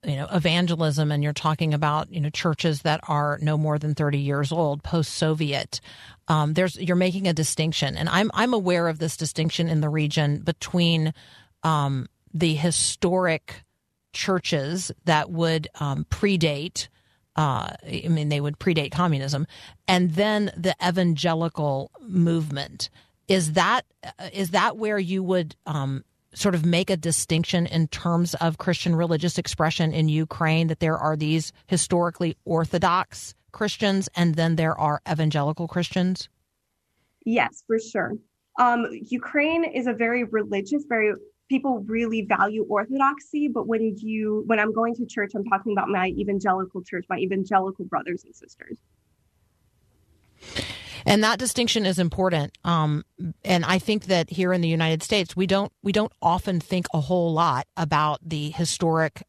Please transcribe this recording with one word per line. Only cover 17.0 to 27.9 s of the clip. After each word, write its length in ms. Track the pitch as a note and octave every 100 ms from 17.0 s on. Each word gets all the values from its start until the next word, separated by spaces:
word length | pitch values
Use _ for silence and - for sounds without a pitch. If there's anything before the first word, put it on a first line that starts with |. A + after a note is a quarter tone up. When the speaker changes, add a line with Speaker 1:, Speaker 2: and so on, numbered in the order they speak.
| _ _ _ -
Speaker 1:
uh, 380 | D3+ B2 - -
I 240 | - C#3 E3+
mean, 220 | D#3+ D3+
they 100 | D3
would 200 | D3 D3
predate 320 | - D#3 C#3+
communism, 560 | C#3+ F3 C#3+ C3+ C#3+ D#3+ - - - -
and 260 | F#3 F3+
then 380 | D#3+ G#3 G#3+ G3+ -
the 200 | F3+ - F3+
evangelical 1040 | F3 F3 D3+ E3+ D#3+ E3 - D3 C3+ - -
movement. 920 | A#3+ F#3 E3+ E3 D#3 C#3 C#3+ C#3 - _ _ _ -
Is 260 | F#3+ D#3
that, 280 | D#3+ F3+ B3 - _
uh, 260 | - - F#3+
is 200 | G3 F#3+
that 260 | F#3 G#3+ G#3+
where 220 | G#3+ G#3
you 240 | F3+ F#3+
would, 320 | F#3 F#3 D#3+ - -
um, 380 | D3+ C3+ C3+ - _ _ -
sort 200 | G3+ F3
of 100 | E3
make 240 | E3+ F#3+
a 80 | F#3
distinction 720 | E3+ D#3 - D#3+ E3+ F3 E3+
in 200 | E3
terms 460 | D#3+